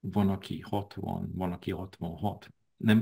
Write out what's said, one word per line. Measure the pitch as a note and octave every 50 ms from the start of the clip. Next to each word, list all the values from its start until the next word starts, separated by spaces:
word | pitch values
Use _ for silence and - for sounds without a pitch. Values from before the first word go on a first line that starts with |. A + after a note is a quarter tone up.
van, | - G2 F2+ G#2 G2+ G2
aki | G2 F#2+ - - G2 F#2+
hatvan, | - - - G#2 G2 - - - - - F2+ F2 F2+ F#2 F2+
van, | F2+ F#2 F2+ F2+
aki | F2 - -
hatvanhat. | F#2+ F2 F#2 G2 - - E2 E2+ E2 - - G#2 F#2 - - - - _ _ _ _
Nem, | _ - A2+ G#2+ A2+